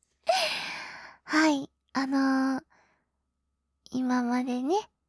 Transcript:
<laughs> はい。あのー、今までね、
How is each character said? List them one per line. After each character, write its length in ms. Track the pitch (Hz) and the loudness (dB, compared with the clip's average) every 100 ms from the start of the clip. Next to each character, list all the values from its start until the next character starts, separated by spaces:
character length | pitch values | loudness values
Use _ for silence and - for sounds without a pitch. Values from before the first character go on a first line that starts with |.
| _ _ - | _ _ -2
<laughs> 960 | 740 640 - - - - - - - | 0 0 -4 -8 -10 -12 -16 -20 -16
は 260 | - 311 320 | 0 4 4
い。 200 | 277 - _ _ | 2 -4 _ _
あ 140 | 269 269 | -4 0
の 540 | 277 269 269 269 262 | 2 2 2 0 -2
ー、 40 | - _ _ _ _ _ _ _ _ _ _ _ - | -6 _ _ _ _ _ _ _ _ _ _ _ -8
今 320 | 254 254 247 | -4 0 0
ま 180 | 240 247 | 0 -2
で 180 | 254 247 | -2 -2
ね、 120 | 269 392 - _ | 0 0 -2 _